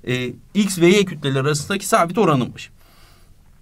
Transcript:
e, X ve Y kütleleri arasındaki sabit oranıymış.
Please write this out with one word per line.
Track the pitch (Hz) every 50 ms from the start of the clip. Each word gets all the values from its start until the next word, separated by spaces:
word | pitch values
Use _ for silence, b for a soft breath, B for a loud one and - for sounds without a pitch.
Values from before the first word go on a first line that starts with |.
| -
e, | - 123 127 127 123 - - - - -
X | 196 214 190 - 165
ve | 165
Y | 175 196 214 196
kütleleri | 190 - 151 147 139 135 139
arasındaki | 131 151 151 147 - - 196 196 202
sabit | - 226 214 170 170 185
oranıymış. | 233 208 165 147 127 117 - - - - - - b b b b b b b b b b b b - _ - - -